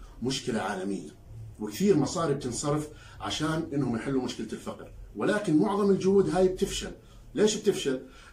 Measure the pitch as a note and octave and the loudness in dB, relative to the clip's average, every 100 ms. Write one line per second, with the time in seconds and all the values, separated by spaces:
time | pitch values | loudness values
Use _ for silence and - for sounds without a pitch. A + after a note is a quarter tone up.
0 | - - B2 C3+ - G#2+ F#2+ F#2+ G2 F#2+ | -18 -6 -4 -2 -2 -2 -2 -4 -4 -6
1 | D#2 - - - - - G#2 - G3+ D#3 | -8 -16 -18 -16 -16 -10 -8 2 4 4
2 | C3 E3+ D#3+ C#3 B2+ A2+ D3+ D3+ D3+ - | 2 0 0 0 -4 -4 -2 -2 -2 -10
3 | - - G2+ - D#3 D#3+ E3 C#3+ B2+ A2+ | -18 -10 -6 -2 -2 -2 -2 -2 -2 -2
4 | C#3 C3+ B2 - A2+ - G#2 - - - | -2 -2 -2 -6 -8 -8 -10 -12 -14 -16
5 | - G2+ C3+ G#3 F#3+ D3+ G#3 G3 G3+ F#3 | -12 -2 0 0 2 4 4 4 4 4
6 | F#3 G3 D#3 F#3 F#3 F#3 G3 - F#2 - | 6 6 6 4 4 2 -2 -2 -8 -12
7 | - - - C3 G#3+ G3+ G#3 D3+ C#3 C3 | -20 -20 -6 2 2 2 0 0 0 -2
8 | - - - | -6 -20 -10